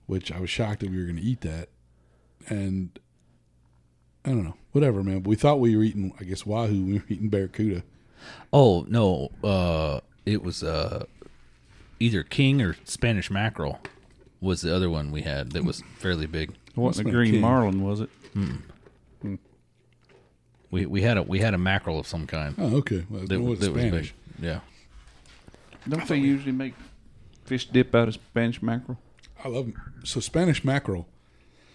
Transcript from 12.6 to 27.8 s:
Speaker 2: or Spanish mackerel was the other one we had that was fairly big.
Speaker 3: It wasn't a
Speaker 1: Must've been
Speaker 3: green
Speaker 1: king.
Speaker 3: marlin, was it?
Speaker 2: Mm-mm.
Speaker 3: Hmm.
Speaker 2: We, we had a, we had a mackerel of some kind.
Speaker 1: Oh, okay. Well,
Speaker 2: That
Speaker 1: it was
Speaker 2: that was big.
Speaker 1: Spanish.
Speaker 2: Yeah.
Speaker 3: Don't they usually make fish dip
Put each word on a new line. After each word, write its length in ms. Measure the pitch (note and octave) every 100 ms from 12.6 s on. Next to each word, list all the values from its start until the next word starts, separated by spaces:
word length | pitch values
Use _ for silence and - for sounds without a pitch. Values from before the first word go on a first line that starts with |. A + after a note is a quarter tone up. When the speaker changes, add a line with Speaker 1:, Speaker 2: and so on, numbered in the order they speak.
Speaker 2:
or 120 | F#2+ - -
Spanish 440 | - A#2+ G#2 -
mackerel 500 | G2 A2 - C#2+ C2 - - - - - _
was 200 | F#2 F2
the 140 | E2+ F#2
other 140 | F2+
one 220 | D#2+ D2
we 100 | D2+
had 300 | D2 C#2 B1
that 120 | D2
was 200 | - - - -
fairly 260 | F#2+ E2+ D2+
big. 240 | D#2+ D#2
Speaker 3:
It 280 | - - -
wasn't 260 | B2 G2 G#2+
a 40 |
Speaker 1:
Must've 0 |
been 20 |
Speaker 3:
green 180 | A#2+ A#2
Speaker 1:
king. 80 | G#2+
Speaker 3:
marlin, 420 | A2+ C3 G#2 F#2+
was 180 | G2 G#2
it? 80 | A2 - - G#2
Speaker 2:
Mm-mm. 260 | F#2 C2+ - - - _ _ _
Speaker 3:
Hmm. 120 | G#2 F#2+ - _ _ _ _ _ _ - _ _ _ _ _
Speaker 2:
We, 160 | F#2 E2
we 160 | F#2+
had 160 | A2 G#2
a, 60 |
we 160 | D2 F#2+
had 160 | A2 F2+
a 20 |
mackerel 400 | F#2 G2 - D#2
of 80 | -
some 220 | E2 D2+
kind. 260 | D#2+ D2 C#2
Speaker 1:
Oh, 160 | B2 C3+
okay. 260 | - F#2 F2
Well, 120 | G2+ F#2+
Speaker 2:
That 80 |
Speaker 1:
it 80 | F#2+
was 180 | A#2+ G#2
Speaker 2:
that 100 | G2
was 80 | D2+
big. 100 | A#2+
Speaker 1:
Spanish. 220 | E2+ D2 - - -
Speaker 2:
Yeah. 200 | E2 D#2 - - - - - - - - - - - - -
Speaker 3:
Don't 180 | D#3 D#3+
they 100 | D3
usually 340 | C#3 C#3 C#3
make 240 | C3 C3 - - - - - - - -
fish 200 | B2+ -
dip 300 | B2+